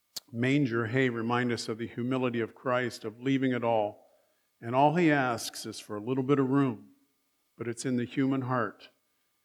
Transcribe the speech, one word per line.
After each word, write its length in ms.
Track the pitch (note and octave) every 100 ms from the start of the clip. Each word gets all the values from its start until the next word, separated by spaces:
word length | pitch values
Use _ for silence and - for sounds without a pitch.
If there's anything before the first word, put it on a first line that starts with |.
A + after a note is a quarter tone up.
| _ - -
manger 580 | A#2 B2+ C#3+ C3+ A#2 A2+
hay 200 | C3 C3
remind 420 | A#2 A2+ A#2+ B2
us 180 | A#2 -
of 80 | A2+
the 80 | A#2
humility 540 | - A#2+ C3 B2+ A#2
of 140 | A2
Christ, 520 | - C3+ B2 B2 - A2
of 160 | A#2
leaving 300 | B2+ C3+ C3
it 120 | B2
all. 460 | A#2 A2+ G#2 G#2+ _ _ _ _ _ _
And 140 | A#2
all 220 | C3 D3 E3
he 140 | E3
asks 540 | D3 B2+ A2+ - -
is 160 | A2+ G#2
for 160 | - G#2+
a 60 |
little 200 | A2 C3+
bit 160 | B2+ C#3
of 120 | C3
room, 400 | C#3 C3+ G#2 - _ _ _ _ _ _ -
but 100 | A#2
it's 200 | A#2 C#3
in 100 | B2
the 80 |
human 380 | A#2+ - C3+ C3+
heart. 480 | B2 B2+ G#2 - - _ _ _ _ _